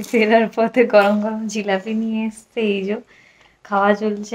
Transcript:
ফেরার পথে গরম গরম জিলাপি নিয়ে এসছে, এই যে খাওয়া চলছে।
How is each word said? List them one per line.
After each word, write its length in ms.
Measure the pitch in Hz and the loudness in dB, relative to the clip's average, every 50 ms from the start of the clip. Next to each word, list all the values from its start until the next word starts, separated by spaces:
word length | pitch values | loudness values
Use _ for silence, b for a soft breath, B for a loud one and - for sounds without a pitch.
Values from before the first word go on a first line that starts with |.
| 214 | -6
ফেরার 420 | - - 226 214 214 233 233 226 214 - | -2 0 2 2 4 4 4 2 2 0
পথে 260 | 233 226 226 - 254 233 | -2 -2 0 2 2 2
গরম 320 | - - 208 196 202 208 214 208 | 4 6 4 4 4 2 0 0
গরম 180 | 220 220 220 220 214 | -2 -4 -6 -6 -6
জিলাপি 460 | 202 220 202 208 190 190 190 220 220 | -6 -6 -4 -2 -2 -2 -2 -4 -4
নিয়ে 260 | 220 226 220 220 220 220 220 | -4 -4 -4 -4 -4 -4 -6
এসছে, 300 | 214 - - _ - 240 220 208 202 | -8 -12 -18 _ -6 -4 -2 -2 -2
এই 80 | 196 190 196 | -2 -4 -4
যে 80 | 208 240 247 b b b b b b b b b b b b | -6 -6 -8 b b b b b b b b b b b b
খাওয়া 260 | - 208 196 202 202 208 208 | -6 -2 2 2 2 2 2
চলছে। 320 | 220 214 208 208 208 - 226 | 0 -4 -4 -4 -8 -6 -4